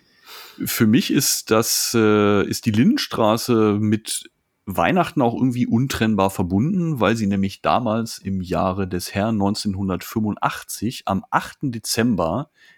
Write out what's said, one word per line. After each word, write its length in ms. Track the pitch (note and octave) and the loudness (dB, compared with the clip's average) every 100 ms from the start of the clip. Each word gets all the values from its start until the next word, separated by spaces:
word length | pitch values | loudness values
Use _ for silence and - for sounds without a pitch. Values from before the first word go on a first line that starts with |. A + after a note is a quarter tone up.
| _ _ - - - - | _ _ -20 -20 -18 -10
für 220 | - - A2 | -6 2 4
mich 240 | B2 - | 4 2
ist 400 | - - - - | 0 0 -2 0
das, 420 | A2 A#2 - - | 0 2 -2 0
äh, 520 | A#2 G#2+ G#2+ G#2 G2+ - | 2 4 4 4 2 0
ist 180 | - | -2
die 60 | - | 0
Lindenstraße 1040 | G#2+ D#3 C#4+ - - A2 A2+ - A2+ G#2+ G#2 | 4 4 2 -2 0 2 2 2 2 4 2
mit 500 | G#2+ G#2+ - - - _ _ _ | 0 -2 -4 -10 -10 _ _ _
Weihnachten 560 | - F2+ E2+ F3+ D#3+ - | -8 0 2 2 0 2
auch 140 | A#2+ | 0
irgendwie 320 | A#2 C3 A#2+ A#2+ | 2 0 0 0
untrennbar 640 | A2+ C3 - A2 G#2 G2 | 0 0 0 0 2 2
verbunden, 720 | - F2+ G2 C#3+ F#3+ E3 C#3 | 0 0 2 2 0 0 0
weil 160 | G2 A#2 | 2 2
sie 100 | G2+ | 0
nämlich 340 | G2+ G2 - | 0 -2 -2
damals 560 | - F#2 A#2+ A2 A2+ - | 0 0 0 -2 -4 -8
im 220 | F#2 F#2+ | -6 -6
Jahre 480 | F2+ E2+ F#2 F#2 F#2+ | -2 -2 0 -2 -2
des 260 | F2+ - | -4 -4
Herrn 220 | G2+ G#2+ A2 | -2 -2 0
neunzehnhundertfünfundachtzig 1700 | G2 G2+ G#2+ F#2+ F#2+ F2 - A#2 G#2+ F#2+ C#3 - - - G#2 B2+ - | 0 0 -4 -4 -2 -4 -4 -2 -2 -2 -4 -4 -12 -8 -6 -6 -4
am 180 | F#2+ - | -4 -2
achten 420 | D#3+ - - C#3+ | -4 -4 -8 -8
Dezember 800 | A#2 - - A#2+ G2 E2 G2+ D3 _ _ | -6 -6 0 0 2 0 -2 -6 _ _